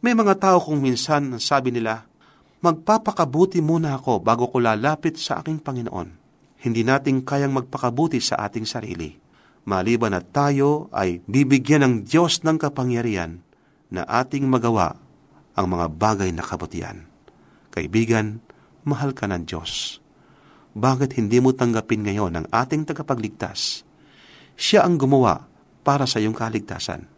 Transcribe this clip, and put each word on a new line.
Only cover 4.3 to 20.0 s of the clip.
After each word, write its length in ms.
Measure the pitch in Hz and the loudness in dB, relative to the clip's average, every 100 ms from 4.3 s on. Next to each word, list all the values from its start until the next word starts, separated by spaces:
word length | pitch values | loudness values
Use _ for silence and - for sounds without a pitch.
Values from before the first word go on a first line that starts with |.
| 117 123 | 2 2
ko 80 | 127 | 2
lalapit 640 | 120 107 131 151 165 160 | 2 2 0 -2 -4 -6
sa 240 | - - | -8 -6
aking 180 | 156 156 | -6 -8
Panginoon." 460 | 147 127 117 92 87 85 _ _ _ _ | -6 -8 -6 -8 -10 -14 _ _ _ _
Hindi 240 | 123 113 | -4 0
natin 400 | 113 135 139 131 | 2 2 2 -2
kayang 320 | 131 139 139 | 0 -2 0
magpakabuti 640 | 135 131 143 123 120 160 127 | -2 -4 -4 -2 0 0 0
sa 240 | - - | -2 -4
ating 240 | 101 117 110 | -4 -6 -8
sarili, 480 | 120 107 85 78 - _ _ _ _ | -8 -8 -8 -10 -12 _ _ _ _
maliban 480 | - 95 95 117 113 | -4 -2 0 0 0
na 80 | 92 | -2
tayo 720 | 87 139 143 139 139 151 - | -2 0 0 2 2 0 -2
ay 320 | - 95 87 | -2 -2 -2
bibigyan 640 | - 120 139 135 131 151 135 | 0 2 4 4 4 4 4
ng 80 | 120 | 2
Diyos 400 | 98 156 170 - | 2 2 4 2
ng 160 | 160 160 | 0 0
kapangyarihan 800 | 147 143 123 120 117 101 82 85 _ _ _ _ _ | -2 -2 -2 -2 -2 -2 -4 -8 _ _ _ _ _
na 80 | 90 | -8
ating 400 | - 117 131 143 | -2 -2 0 -2
magawa 560 | 135 127 117 110 85 - - _ _ _ _ | 2 2 2 2 0 -2 -20 _ _ _ _
ang 120 | - 92 | -4 -2
mga 160 | 90 85 | 0 -4
bagay 360 | 78 107 104 95 | 0 0 2 -2
na 80 | 82 | -4
kabutihan. 640 | - 87 80 - - 50 82 _ - _ _ _ _ | -6 -8 -8 -10 -12 -14 -20 _ -20 _ _ _ _
Kaibigan, 720 | - 82 104 113 113 107 110 _ - _ _ | -8 0 0 2 0 0 -8 _ -20 _ _
mahal 320 | - 135 139 | -6 -4 -4
ka 160 | 131 101 | -4 -4
ng 160 | 90 82 | -4 -6
Diyos. 560 | 85 85 - - - | -10 -8 -8 -8 -12